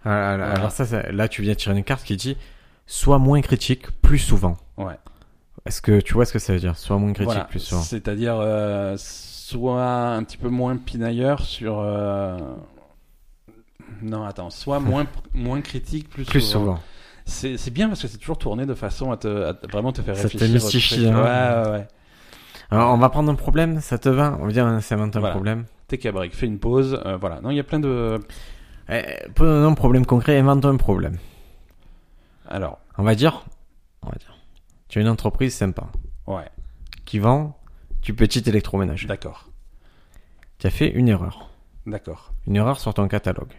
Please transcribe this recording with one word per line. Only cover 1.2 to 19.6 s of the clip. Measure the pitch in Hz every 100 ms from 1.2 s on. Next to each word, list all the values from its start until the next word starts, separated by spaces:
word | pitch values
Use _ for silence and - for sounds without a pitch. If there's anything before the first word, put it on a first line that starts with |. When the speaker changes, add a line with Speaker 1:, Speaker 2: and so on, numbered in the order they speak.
| 110
Speaker 1:
tu | -
viens | 104
de | 104
tirer | - 101
une |
carte | 98 135
qui | - 98
dit « | 127 139 - - _ _ _
Sois | - - 143
moins | 131 143
critique | 131 127 - 127 - -
plus | - 143
souvent ». | - 104 92 87 - -
Speaker 2:
Ouais. | 95 82 - - - _ _ - -
Speaker 1:
Est-ce | -
que | - 104
tu | -
vois | 113 120
ce |
que | 110
ça | -
veut | 92
dire ? | 90 85
Sois | - 101
moins | 104
critique | 95 104
Speaker 2:
Voilà. | 104
Speaker 1:
plus | - 90
souvent. | - 87
Speaker 2:
C'est-à-dire, | 82 117 104 104 120 113
euh, | 107 107 104 101 98 98
sois | - - - - - 123 123 123 127 123 120 117
un |
petit | 113 -
peu | 123
moins | 123 123 127
pinailleur | - 120 117 117 127 143
sur, | - - 113 104
euh, | 104 104 101 101 98 90 73 62 - 69 69 _ _ _ _ _ _ _ _ _ - 104
non, | 110 110
attends, | 107 98 87
sois | - - 139
Speaker 1:
<laughs> |
Speaker 2:
moins, | 135 135 147 - -
moins | - 120 135
critique | 147 131 - 151 151
plus | -
Speaker 1:
Plus | 131 139
Speaker 2:
souvent. | 107 104 101 87
Speaker 1:
souvent. | - - - - -
Speaker 2:
C'est, | - 131 123
c'est | 139
bien | 120 220
parce | 196
que | 120
c'est | 107
toujours | - 160
tourné | 135 107 139
de |
façon | 120 107 - 131
à | 117
te, | 107 104
à | 82
te, | 87